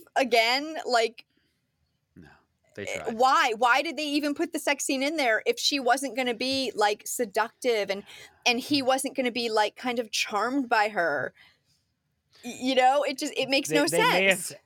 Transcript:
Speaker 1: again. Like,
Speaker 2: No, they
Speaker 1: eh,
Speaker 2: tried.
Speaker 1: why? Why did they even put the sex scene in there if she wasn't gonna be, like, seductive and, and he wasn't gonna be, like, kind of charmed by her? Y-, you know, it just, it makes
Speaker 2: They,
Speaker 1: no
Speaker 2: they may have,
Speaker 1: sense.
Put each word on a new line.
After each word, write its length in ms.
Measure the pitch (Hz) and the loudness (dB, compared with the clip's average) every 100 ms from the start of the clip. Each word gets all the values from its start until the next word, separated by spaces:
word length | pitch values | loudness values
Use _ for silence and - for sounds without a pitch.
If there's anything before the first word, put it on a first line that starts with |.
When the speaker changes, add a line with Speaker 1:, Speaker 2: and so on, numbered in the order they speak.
| - - | -6 -2
Speaker 1:
again. 600 | 262 226 226 262 311 311 - | 2 4 4 0 -4 -8 0
Like, 380 | 240 226 233 _ _ _ _ _ _ _ _ _ | 2 2 -2 _ _ _ _ _ _ _ _ _
Speaker 2:
No, 140 | - 78 - _ _ _ | -20 -20 -20 _ _ _
they 100 | - 95 | -14 -10
Speaker 1:
eh, 120 | 98 | -8
Speaker 2:
tried. 160 | - | -8
Speaker 1:
why? 380 | 220 254 302 285 220 | 0 2 4 2 2
Why 260 | 240 262 | 2 2
did 140 | 302 269 | 0 -4
they 100 | 302 | -2
even 280 | 294 294 | -2 -2
put 180 | 285 339 | -4 -4
the 60 | 294 | -4
sex 260 | - 285 | -4 -2
scene 180 | - 269 | -2 -2
in 140 | 277 320 | -2 0
there 260 | 254 214 - | 0 0 0
if 120 | 240 | -2
she 220 | - 285 | 0 0
wasn't 360 | 233 262 269 220 | 2 0 0 -4
gonna 180 | 247 | -4
be, 380 | 240 254 269 254 | -2 -2 -2 -2
like, 280 | - 208 214 - | 0 0 0 -6
seductive 840 | - 233 220 226 - 254 226 196 | -6 -4 -2 -4 -2 -2 0 -2
and, 140 | 196 - - - _ 240 | -6 -8 -20 -20 _ -2
and 140 | 240 | -2
he 220 | - 285 | 0 0
wasn't 340 | 254 262 269 - | 2 0 -2 -4
gonna 160 | 247 | -2
be, 180 | 233 233 | -2 -2
like, 260 | 220 208 - | 0 0 -2
kind 220 | 254 240 | -6 -4
of 120 | 220 | -4
charmed 580 | - - 208 226 277 240 | -4 -4 -2 -2 -2 0
by 200 | 226 208 | 2 2
her? 460 | 208 170 143 - - - _ _ _ _ _ _ _ _ _ | 0 0 0 -4 -10 -20 _ _ _ _ _ _ _ _ _
Y-, 60 | 247 - | -16 -6
you 140 | 254 | 0
know, 280 | 262 254 285 | 4 6 4
it 140 | 277 277 | 2 -4
just, 140 | 294 - | -6 -4
it 120 | 220 | 0
makes 220 | 277 147 | 0 2
Speaker 2:
They, 100 | 214 | 2
Speaker 1:
no 60 | 294 | 2
Speaker 2:
they 180 | 165 | 4
may 200 | - 180 | 4 4
have, 160 | 196 185 | 4 2
Speaker 1:
sense. 120 | - - | -2 -14